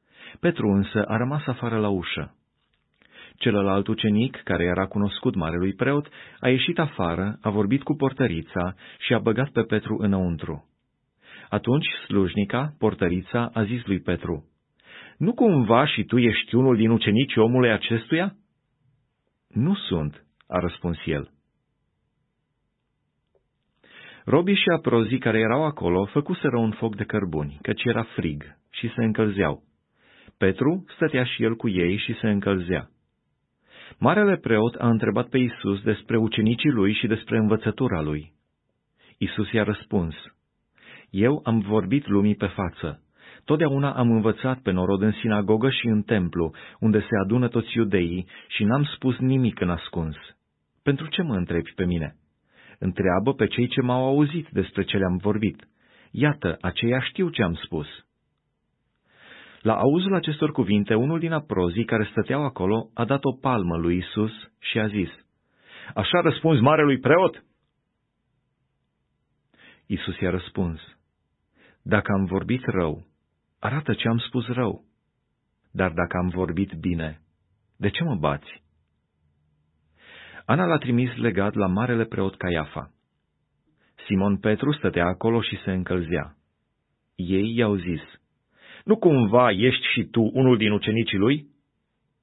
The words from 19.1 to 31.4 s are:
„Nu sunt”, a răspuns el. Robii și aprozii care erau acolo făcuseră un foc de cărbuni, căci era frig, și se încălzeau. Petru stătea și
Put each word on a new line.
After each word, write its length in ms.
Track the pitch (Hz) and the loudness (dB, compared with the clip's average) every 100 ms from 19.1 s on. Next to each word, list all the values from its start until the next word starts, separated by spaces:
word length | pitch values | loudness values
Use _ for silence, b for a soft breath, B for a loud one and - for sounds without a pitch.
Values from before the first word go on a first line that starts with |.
| _ _ _ _ | _ _ _ _
„Nu 280 | - 147 196 | -2 0 -2
sunt”, 500 | - 87 76 - _ _ _ | -2 -2 -2 -8 _ _ _
a 120 | 90 | -2
răspuns 380 | 85 - 87 80 - | -2 -4 -6 -6 -4
el. 240 | 76 67 _ _ _ _ _ _ _ _ _ _ _ _ _ _ _ _ _ _ _ _ _ _ _ _ _ B B B B - | -6 -6 _ _ _ _ _ _ _ _ _ _ _ _ _ _ _ _ _ _ _ _ _ _ _ _ _ B B B B 0
Robii 300 | 147 180 196 | 2 4 2
și 140 | 190 160 | 2 2
aprozii 420 | 135 117 104 127 | 2 2 2 0
care 200 | 120 110 | 2 2
erau 240 | 110 127 | 2 2
acolo 420 | 156 147 90 90 101 | 0 -2 0 2 2
făcuseră 520 | 147 147 180 147 120 | -2 -2 -4 -2 0
un 140 | 110 | -2
foc 240 | 107 117 104 | -2 -6 -4
de 80 | |
cărbuni, 560 | 117 107 95 78 73 71 | -4 -4 -2 -4 -6 -8
căci 220 | - 107 | -6 -2
era 200 | 123 113 | 0 -2
frig, 400 | 113 - 85 73 - - _ | -2 -4 -6 -6 -12 -20 _
și 220 | - 117 - | -10 -8 -2
se 80 | |
încălzeau. 600 | 113 107 110 98 82 - _ _ _ b b b b _ | -2 2 0 2 0 -2 _ _ _ b b b b _
Petru 480 | 95 92 131 180 - - | 0 2 0 0 -6 -4
stătea 280 | 160 131 | -2 0
și 200 | 123 - | -2 0